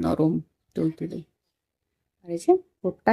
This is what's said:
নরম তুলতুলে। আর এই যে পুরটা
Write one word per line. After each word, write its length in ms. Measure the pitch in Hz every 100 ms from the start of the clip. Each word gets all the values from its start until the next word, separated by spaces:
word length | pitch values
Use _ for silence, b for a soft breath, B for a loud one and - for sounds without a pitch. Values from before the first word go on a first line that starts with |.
| -
নরম 280 | - 160 165 - _ _ -
তুলতুলে। 440 | 160 160 170 - - _ _ _ _ _ _ _ _ _
আর 100 | 175 170
এই 40 |
যে 80 | 330 370 - _
পুরটা 320 | 180 - -